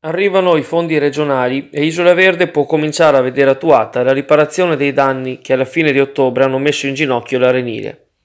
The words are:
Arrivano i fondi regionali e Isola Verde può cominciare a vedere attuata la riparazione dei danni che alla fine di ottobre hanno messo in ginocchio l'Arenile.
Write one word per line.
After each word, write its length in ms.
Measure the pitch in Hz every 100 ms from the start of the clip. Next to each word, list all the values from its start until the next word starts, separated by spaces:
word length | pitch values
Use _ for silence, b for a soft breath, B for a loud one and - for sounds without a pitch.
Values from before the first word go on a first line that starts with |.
| 160
Arrivano 500 | 165 202 190 185 160
i 60 |
fondi 360 | 135 170 170 156
regionali 680 | 143 135 147 135 127 135 139
e 160 | 147
Isola 300 | 156 165 175
Verde 320 | 175 185 175 170
può 180 | 156
cominciare 520 | 143 156 151 147 160 139
a 60 |
vedere 280 | 131 131 135
attuata 540 | 135 165 131 110 127
la 80 | 123
riparazione 640 | 135 139 151 147 - 180 147
dei 160 | 143
danni 480 | 139 135 131 127 127
che 120 | -
alla 120 | 131
fine 260 | 131 165 156
di 80 | 135
ottobre 460 | 135 143 131 123
hanno 140 | 135 131
messo 280 | 143 143 139
in 80 |
ginocchio 460 | 135 151 120 - 131
l'Arenile. 680 | 127 127 120 110 104 - _ _